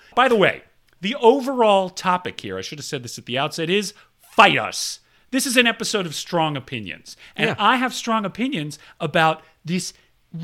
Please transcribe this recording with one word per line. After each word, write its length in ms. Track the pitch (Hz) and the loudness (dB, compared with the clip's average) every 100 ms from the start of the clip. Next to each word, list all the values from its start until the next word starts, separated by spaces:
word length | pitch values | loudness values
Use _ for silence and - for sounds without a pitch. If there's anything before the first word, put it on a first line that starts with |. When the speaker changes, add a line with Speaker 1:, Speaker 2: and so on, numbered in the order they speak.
| _ - | _ 2
Speaker 1:
By 120 | 262 | 4
the 60 | 220 | 6
way, 280 | 156 65 - _ _ _ | 4 2 -8 _ _ _
the 160 | 196 269 | -6 4
overall 720 | 233 277 254 247 220 196 185 | 6 6 2 2 4 4 0
topic 500 | - 185 180 - - | -2 0 0 -2 -10
here, 160 | 104 95 | -8 -8
I 40 | |
should 180 | - 147 | -8 -12
have 60 | - | -10
said 180 | 143 | -10
this 140 | 120 - | -10 -14
at 80 | 117 | -6
the 120 | 123 | -4
outset, 320 | 147 165 160 | -2 -4 -2
is 240 | 202 190 - _ _ | -2 -2 -10 _ _
fight 360 | _ - 202 135 | _ 6 6 6
us. 420 | 98 - - - _ _ _ | -2 -6 -8 -10 _ _ _
This 140 | 254 277 | -4 0
is 120 | 247 | 2
an 100 | 240 | 2
episode 380 | 226 - 208 175 | 0 -4 -4 -4
of 100 | - | -8
strong 400 | - 175 156 139 | -4 0 0 -2
opinions. 580 | - 123 95 73 - - - - | -8 -10 -10 -14 -18 -20 -14 -2
And 140 | - | -2
Speaker 2:
Yeah. 60 | - | 0
Speaker 1:
I 160 | 233 254 | 0 0
have 160 | 262 | -2
strong 300 | - 233 220 196 | -6 -4 -2 -4
opinions 540 | - 262 220 147 - - - | -4 -6 -4 -8 -12 -20 -8
about 400 | 160 170 160 160 - _ 156 | -2 2 2 0 -8 _ -4
this 280 | 180 - - _ _ _ 160 | -4 -4 -12 _ _ _ -8